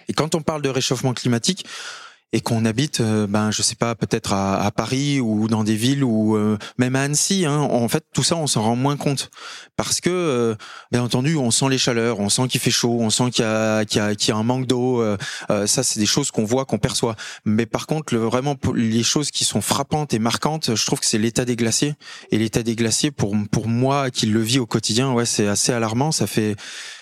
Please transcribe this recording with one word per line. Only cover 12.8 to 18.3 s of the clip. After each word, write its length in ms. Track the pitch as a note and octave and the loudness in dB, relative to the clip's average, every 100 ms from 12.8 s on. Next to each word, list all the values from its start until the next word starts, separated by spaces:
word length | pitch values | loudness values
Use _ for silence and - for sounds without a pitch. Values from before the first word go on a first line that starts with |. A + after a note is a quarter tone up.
| B2 A#2 | 2 2
on 100 | A2+ | 2
sent 200 | - B2+ | 2 2
qu'il 140 | - | 2
y 40 | A2+ | 2
a, 360 | A2 A2 A2 | 2 2 2
qu'il 140 | G#2+ B2 | 0 0
y 60 | |
a, 100 | G#2 G#2 | 0 0
qu'il 140 | - | 0
y 20 | |
a 40 | A2 | 0
un 60 | |
manque 240 | A2+ B2+ B2+ | 0 0 0
d'eau, 340 | B2 B2+ B2 | 0 2 2
euh, 160 | A2 G2+ - - - | 0 -2 -4 -8 -2
euh, 180 | G#2+ G#2 | 0 0
ça, 160 | - | 0
c'est 160 | B2+ - | 0 0
des 60 | G#2 | 0
choses 260 | - C#3+ | 0 -2
qu'on 120 | - | -2
voit, 200 | G#2+ B2+ | 0 0
qu'on 140 | C3+ - | 0 0
perçoit. 360 | C3 - B2 A2 - - | 0 0 -2 -2 -10 -8
Mais 200 | - G#2+ | -2 0
par 220 | A2+ A#2+ - | 0 -2 -2
contre, 260 | D3+ D3+ | -4 -2
le, 80 | A#2+ | 0
vraiment, 360 | A2+ | 0